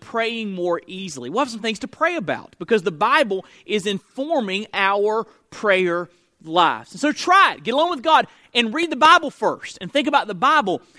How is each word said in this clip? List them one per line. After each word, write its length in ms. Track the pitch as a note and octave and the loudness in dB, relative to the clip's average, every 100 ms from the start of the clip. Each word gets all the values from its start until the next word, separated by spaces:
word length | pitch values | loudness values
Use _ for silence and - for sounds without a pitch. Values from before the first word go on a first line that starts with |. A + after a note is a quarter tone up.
praying 520 | - A3+ A3+ A#3 G#3+ | -8 -4 -4 -4 -6
more 280 | F#3 F3 E3+ - | -4 -2 -4 -6
easily. 420 | F#3 F#3+ C#3 A#2+ | -12 -12 -12 -6
We'll 120 | G3 | -4
have 100 | C#4 | -4
some 100 | A3+ | -4
things 200 | A3 A3 | -6 -6
to 80 | - | -8
pray 280 | - D#4+ E4+ | -2 -2 -2
about 400 | D#3+ B2+ - - | -4 -6 -8 -10
because 240 | F3 A3 | 0 0
the 80 | F3 | 0
Bible 540 | D#3 A3 D4+ A#3+ F#3+ - - - | 0 2 2 2 -4 -8 -16 -4
is 180 | G#3 | -4
informing 840 | F#3 G3 _ - C#4+ D#4 G3+ F#3+ G#3+ | -2 -6 _ -8 -2 -2 -2 -4 -6
our 520 | G3 G3 G3+ G#3 A3 A3 _ _ | -2 0 0 0 -2 -6 _ _
prayer 580 | - G#3+ F#3 F#3 E3+ F3 _ _ _ | -4 0 2 2 -2 -6 _ _ _
lives. 500 | D#3+ E3+ E3 A2+ - | -2 2 2 0 -8
And 80 | F3+ | -4
so 120 | D4 | -2
try 420 | - - F#4+ E4+ | -2 2 4 4
it. 100 | D#3+ | 2
Get 100 | D#3 | -2
alone 160 | C4 E4+ | 0 0
with 120 | D#4+ | 0
God 240 | C4+ D4 G#3 _ _ | 2 2 2 _ _
and 180 | - A3+ | -2 0
read 180 | C4+ E4+ | -2 -4
the 60 | C#4+ | 4
Bible 340 | D#4 F4 D4 | 6 6 4
first 460 | - G3 C#3 - - | -2 -2 -2 -8 -14
and 120 | F3+ | -4
think 140 | C#4+ D4 | -2 2
about 200 | C#4+ G3 | 0 -2
the 80 | |
Bible, 460 | F#3 B3+ D#4 G3 D#3+ _ | -2 2 2 0 -4 _